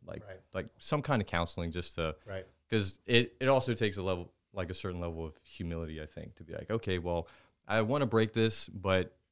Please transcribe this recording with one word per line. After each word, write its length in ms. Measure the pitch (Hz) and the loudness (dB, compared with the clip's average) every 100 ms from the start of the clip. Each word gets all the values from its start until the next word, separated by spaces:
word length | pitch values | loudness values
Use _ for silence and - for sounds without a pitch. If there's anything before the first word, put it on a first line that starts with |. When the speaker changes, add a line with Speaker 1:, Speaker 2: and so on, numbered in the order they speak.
Speaker 1:
like, 200 | 82 - 98 | -14 -14 -12
Speaker 2:
Right. 140 | 95 _ | -18 _
Speaker 1:
like, 140 | 95 110 _ | -8 -8 _
some 240 | - 147 | -4 -2
kind 200 | 143 131 | 2 0
of 60 | 98 | 2
counseling, 420 | 85 85 - 85 | 0 0 -2 -4
just 240 | 82 - | -4 -4
to, 220 | - 80 - - | -2 -2 -2 -8
Speaker 2:
Right. 180 | 95 - _ - | -10 -12 _ -2
Speaker 1:
'cause 300 | 110 95 - - | 0 0 -4 4
it, 300 | 120 120 - | 4 4 2
it 80 | 131 | 4
also 260 | 135 123 | 4 4
takes 220 | 113 107 92 | 0 0 0
a 60 | |
level, 300 | 95 90 85 _ _ | -2 -2 -4 _ _
like, 180 | 98 87 | -6 -6
a 40 | |
certain 240 | 90 98 87 | -4 -6 -4
level 260 | 85 82 | -4 -4
of 140 | 80 - | -8 -10
humility, 580 | - - 85 82 80 78 | -16 -8 -6 -4 -6 -8
I 40 | 76 | -10
think, 280 | - 73 - | -12 -14 -16
to 60 | |
be 100 | 80 | -12
like, 160 | 82 - | -10 -4
Okay, 300 | 113 - 90 | -4 0 -2
well, 300 | 87 85 82 - _ _ - | 0 -2 -4 -10 _ _ 0
I 120 | 110 | 2
wanna 240 | 110 143 127 | 2 2 2
break 260 | 113 110 | 4 4
this, 360 | 113 113 110 - | 4 2 2 -6
but 480 | 78 95 95 90 - _ | -4 2 4 2 -4 _